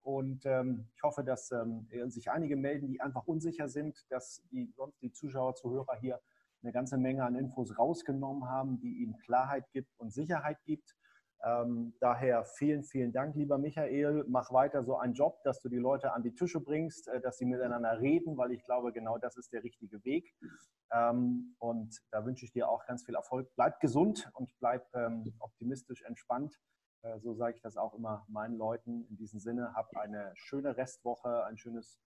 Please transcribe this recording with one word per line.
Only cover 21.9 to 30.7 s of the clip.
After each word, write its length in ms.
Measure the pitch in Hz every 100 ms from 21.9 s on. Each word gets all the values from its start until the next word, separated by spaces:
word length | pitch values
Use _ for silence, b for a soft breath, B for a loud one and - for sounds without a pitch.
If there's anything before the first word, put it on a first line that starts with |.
| - _
da 140 | 107
wünsche 220 | 113 123 120
ich 60 |
dir 160 | 120 -
auch 180 | 113 -
ganz 180 | 123
viel 100 | -
Erfolg. 340 | 113 - 131 131 -
Bleib 240 | 147 -
gesund 500 | 139 127 202 214 -
und 160 | - 127 _
bleib, 280 | 120 127 -
ähm, 400 | 123 117 117 110 110
optimistisch, 640 | 113 _ 120 131 - 123
entspannt. 560 | 113 117 - 123 147 - _ _ _ _
Äh, 160 | 113 110
so 160 | 117
sage 220 | 110 117 117
ich 40 |
das 160 | 110 87
auch 160 | 110
immer 320 | 113 113 104 104
meinen 280 | 107 110 113
Leuten. 480 | 110 117 120 117 113
In 80 | 104
diesem 200 | 107 104
Sinne, 360 | 107 120 120
hab 200 | 110 - -
eine 360 | 104 104 101 95
schöne 420 | - 139 139